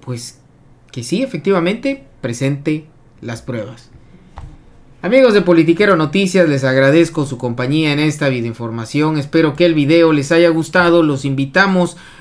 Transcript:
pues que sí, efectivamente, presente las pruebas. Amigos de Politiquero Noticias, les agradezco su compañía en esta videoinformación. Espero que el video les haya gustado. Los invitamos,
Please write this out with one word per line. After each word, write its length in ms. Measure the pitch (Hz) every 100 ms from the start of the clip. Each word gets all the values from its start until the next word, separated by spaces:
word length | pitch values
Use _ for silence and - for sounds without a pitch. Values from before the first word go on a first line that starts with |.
pues 400 | - 120 - - _ _ _ _ _
que 120 | 127
sí, 180 | 117 190
efectivamente, 800 | 262 165 190 185 170 233 269 269 - -
presente 640 | 120 117 135 143 156 156 151 _ _ -
las 220 | 120 117
pruebas. 480 | - 117 104 - - - - - - - - - - - - -
Amigos 320 | 180 262 254
de 80 | 202
Politiquero 520 | 180 170 160 165 208
Noticias, 540 | 170 156 190 190 185 165
les 160 | 139
agradezco 600 | 131 131 135 160 165 160
su 140 | 139 120
compañía 540 | 123 120 127 151 156
en 80 | 147
esta 280 | 151 147 143
videoinformación. 880 | 127 117 113 117 117 110 143 156 156
Espero 380 | 143 165 156
que 100 | -
el 100 | 175
video 380 | 156 139 165 165
les 200 | 147 131
haya 160 | 170 170
gustado. 560 | 165 156 185 175 170
Los 200 | 156 135
invitamos, 720 | 139 135 139 185 196 185 175 - - -